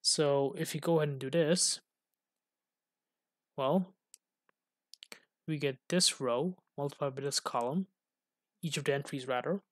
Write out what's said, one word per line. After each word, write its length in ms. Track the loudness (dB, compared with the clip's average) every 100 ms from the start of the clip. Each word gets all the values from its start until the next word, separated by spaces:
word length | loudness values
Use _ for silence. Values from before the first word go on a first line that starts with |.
So 540 | 0 2 4 4 2 -2
if 200 | -4 -4
you 40 |
go 180 | 2 2
ahead 80 | 2
and 100 | -2
do 100 | -2
this, 520 | 2 4 4 2 0 _ _ _ _ _ _ _ _ _ _ _ _ _ _ _ _ _ -4
well, 320 | 2 2 0 -8 _ -20 _ _ _ _ _ _ _ -20 -20 -20 _ _ -8
we 100 | -2
get 200 | -2 -4 _
this 320 | 2 2 2
row 340 | 0 0 0 -4 _ -6
multiplied 380 | -6 -2 -4 -4
by 60 |
this 180 | -4 -4
column, 480 | -2 -2 0 0 -4 _ _ _ _ _ _ _
each 140 | -6 -4
of 80 |
the 100 | 0
entries 320 | -2 -2 -8 -2
rather. 340 | -2 -2 -4 _